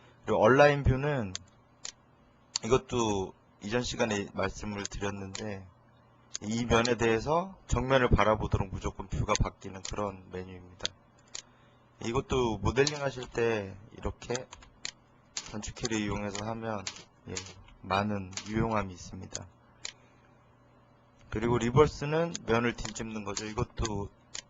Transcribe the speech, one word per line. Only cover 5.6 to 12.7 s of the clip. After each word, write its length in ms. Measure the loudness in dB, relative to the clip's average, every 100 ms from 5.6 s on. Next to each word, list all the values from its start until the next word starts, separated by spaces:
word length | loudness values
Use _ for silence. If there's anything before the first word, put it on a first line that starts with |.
| -14 -20 -20 -20 -20 -20 -16 -10
이 220 | -4 -2
면에 320 | 2 4 4 2
대해서 580 | 2 2 2 0 0 -8 -2
정면을 420 | 0 4 4 6
바라보도록 640 | 6 6 4 2 -2 -2
무조건 360 | -4 -6 -6 -6
뷰가 260 | -2 2 2
바뀌는 440 | 2 -2 -12 -12
그런 420 | -8 -4 -4 -6 -10
메뉴입니다. 540 | -10 -10 -12 -18 -10 -10 -10 -20 -20 -18 -16 -16 -20 -20 -20 _ -10 -2
이것도 520 | 0 2 2 2 2
모델링 440 | 2